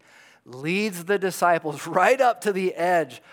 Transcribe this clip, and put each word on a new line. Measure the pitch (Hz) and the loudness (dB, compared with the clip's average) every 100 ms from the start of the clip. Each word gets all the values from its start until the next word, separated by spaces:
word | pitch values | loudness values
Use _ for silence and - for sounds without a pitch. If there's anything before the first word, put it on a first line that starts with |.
| _ - - _ - | _ -20 -20 _ -20
leads | 123 151 190 214 175 170 | -10 -4 -2 -2 -6 -4
the | 202 | -2
disciples | 190 - 175 165 156 143 165 | -2 0 2 2 0 -8 -4
<laughs> | |
right | 165 190 262 | 2 4 4
up | 247 226 | 2 2
to | 208 | -2
the | 190 185 - | -2 -2 0
edge | 175 175 143 120 - | 2 2 0 -8 -20